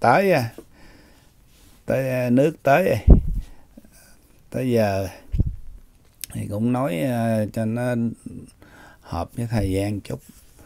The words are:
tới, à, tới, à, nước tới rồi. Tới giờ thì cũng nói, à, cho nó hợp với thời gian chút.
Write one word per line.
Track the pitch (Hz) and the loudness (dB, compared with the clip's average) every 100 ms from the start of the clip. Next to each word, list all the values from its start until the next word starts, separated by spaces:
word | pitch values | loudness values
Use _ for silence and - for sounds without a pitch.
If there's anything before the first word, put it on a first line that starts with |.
tới, | 117 147 196 | 2 4 4
à, | 151 117 - - - - - _ _ _ _ _ _ - - - | 2 0 -8 -20 -20 -20 -20 _ _ _ _ _ _ -20 -12 -4
tới, | 123 131 | -4 -2
à, | 127 123 | -2 2
nước | 123 156 - | 2 2 2
tới | 135 143 | 2 4
rồi. | 190 - - - - - - - - - - - - - _ _ _ | 4 2 8 8 6 -4 -8 -16 -20 -20 -20 -20 -20 -20 _ _ _
Tới | - 127 | -6 0
giờ | 117 104 98 95 - - - - - - - - _ _ _ - | 2 2 0 -4 -10 -4 -2 -2 -6 -14 -18 -20 _ _ _ -12
thì | 113 101 | -10 -8
cũng | 101 117 | -4 -2
nói, | 123 143 170 | -2 -4 -4
à, | 139 117 113 110 104 | -4 -2 -2 -2 -4
cho | 117 | -4
nó | 110 117 123 120 117 - - - - _ - - - - | -6 -4 -4 -4 -4 -8 -14 -18 -20 _ -20 -20 -20 -20
hợp | - 82 85 - | -12 -10 -8 -8
với | 117 | -6
thời | 113 98 | -4 -2
gian | 95 101 101 | -2 -4 -6
chút. | - 131 - - - - | -8 -14 -14 -20 -20 -20